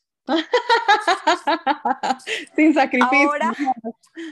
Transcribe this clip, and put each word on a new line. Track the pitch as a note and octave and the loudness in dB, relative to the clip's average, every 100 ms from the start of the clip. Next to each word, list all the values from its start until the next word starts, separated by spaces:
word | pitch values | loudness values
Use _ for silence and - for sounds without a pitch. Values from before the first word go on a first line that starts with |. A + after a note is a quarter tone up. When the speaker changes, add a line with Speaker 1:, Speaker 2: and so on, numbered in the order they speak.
| _ _ - | _ _ -4
Speaker 1:
<laughs> | D#4 - B4 A#4 A#4 A4+ G#4+ F#4+ F#4+ - F4 - D#4+ - D4 A#3+ B3 - B3+ - G#4+ D4+ - | -4 0 -2 2 2 2 2 2 0 0 0 0 -2 -2 -2 -4 -4 -6 -6 -8 -10 -6 2
Sin | D#4 | 4
sacrificio. | D4 C4 B3+ B3 C4+ D4 | 4 2 0 2 2 2
Speaker 2:
Ahora, | D4 D#4 - C#4 A#3+ A3+ - _ D#4+ E4 | 0 -4 -2 -4 -4 -8 -14 _ -16 -16